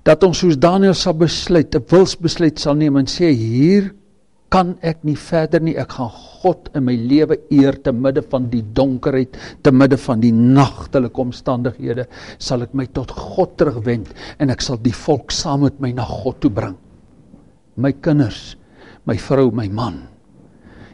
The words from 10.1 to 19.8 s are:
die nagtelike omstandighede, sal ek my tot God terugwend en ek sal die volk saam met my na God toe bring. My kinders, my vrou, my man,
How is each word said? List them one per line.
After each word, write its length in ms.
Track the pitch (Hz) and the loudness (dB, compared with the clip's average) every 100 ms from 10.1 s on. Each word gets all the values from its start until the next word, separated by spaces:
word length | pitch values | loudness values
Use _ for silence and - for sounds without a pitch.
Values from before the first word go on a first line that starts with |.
| 117 | 2
die 100 | 120 | 4
nagtelike 880 | 113 120 135 131 - - 139 120 - | 4 6 6 4 0 -4 -2 -2 -4
omstandighede, 880 | 123 123 - 127 123 - 131 120 123 - - - | -8 -6 -4 -4 -4 -6 -6 -6 -8 -14 -20 -14
sal 240 | - 127 | -6 -4
ek 140 | 120 135 | -4 -6
my 80 | 127 | -6
tot 160 | - 123 | -6 -8
God 440 | - - - 175 - | -10 -6 -2 -2 0
terugwend 540 | 160 120 110 120 98 - - - | -2 0 -2 -4 -6 -16 -18 -4
en 160 | 143 | -2
ek 80 | 117 | -2
sal 160 | - 123 | -4 -4
die 160 | 120 | -2
volk 400 | - - 143 - | -2 -2 -2 -4
saam 320 | - 175 139 139 | -8 -4 0 0
met 140 | - | -2
my 120 | 131 123 | -6 -6
na 80 | 117 | -6
God 320 | - 127 - | -6 -8 -2
toe 80 | 147 | -2
bring. 220 | 98 107 92 _ _ _ _ _ - _ _ _ - | -2 -6 -10 _ _ _ _ _ -20 _ _ _ -6
My 140 | 135 131 | -4 -2
kinders, 580 | 170 147 117 - - - _ _ - - - | 0 0 0 -4 -16 -20 _ _ -20 -14 -8
my 80 | 98 | -6
vrou, 320 | - 135 131 110 | -2 0 2 0
my 140 | 104 | -4
man, 300 | 104 | -4